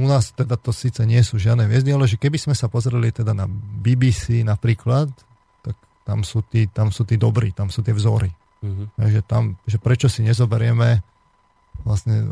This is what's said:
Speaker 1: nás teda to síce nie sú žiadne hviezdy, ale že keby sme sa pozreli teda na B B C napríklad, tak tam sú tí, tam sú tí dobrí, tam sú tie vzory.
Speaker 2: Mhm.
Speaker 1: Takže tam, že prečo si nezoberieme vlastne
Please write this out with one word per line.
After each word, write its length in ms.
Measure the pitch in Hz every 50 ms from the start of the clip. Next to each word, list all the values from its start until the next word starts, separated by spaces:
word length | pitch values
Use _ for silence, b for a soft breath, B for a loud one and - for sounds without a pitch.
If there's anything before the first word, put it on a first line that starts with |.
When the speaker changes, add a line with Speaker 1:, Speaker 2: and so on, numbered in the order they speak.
| 131
Speaker 1:
nás 240 | 135 139 131 113 -
teda 240 | - - 127 117 123
to 160 | - - 123
síce 320 | 113 - - 127 - -
nie 240 | 113 110 117 123 113
sú 160 | - - 104
žiadne 240 | 90 110 117 120 107
hviezdy, 240 | 101 110 131 131 139
ale 160 | 143 139 135
že 160 | 113 107 -
keby 160 | - 143 156 -
sme 160 | - - 135
sa 160 | - 127 113
pozreli 400 | - 120 110 123 120 120 113 113
teda 240 | - - 110 107 104
na 160 | 98 98 92
B 480 | 95 104 104 101 104 104 98 120 127 123
B 160 | 127 131 104
C 320 | - - - 117 117 113
napríklad, 640 | 110 104 - - 113 113 - - 117 127 139 151 139 127 _ _ _ _ _ _ _ _ _
tak 140 | - - 107 _ _ _ _ _ - -
tam 160 | 101 110 98
sú 160 | - - 113
tí, 240 | - - - 113 107
tam 240 | 95 - 107 107 107
sú 160 | - - 113
tí 160 | - 113 107
dobrí, 320 | 113 113 107 123 110 101
tam 160 | - - 101 95
sú 160 | - 117 101
tie 80 | -
vzory. 400 | 107 104 104 113 107 110 101 90 85 _ _ _ _ - 110
Speaker 2:
Mhm. 200 | 101 95 98 104 104 -
Speaker 1:
Takže 240 | - 110 107 107 107 - -
tam, 140 | 113 113 113 104 92 - - 110
že 80 | 104
prečo 320 | 104 - 120 127 123 - 123
si 160 | - - 110
nezoberieme 800 | 110 117 117 123 107 113 110 113 117 117 117 117 117 117 98 - _ _ _ _ _ _ _ _ _ _ _ _ _ - - -
vlastne 420 | 113 104 95 - 113 107 110 107 101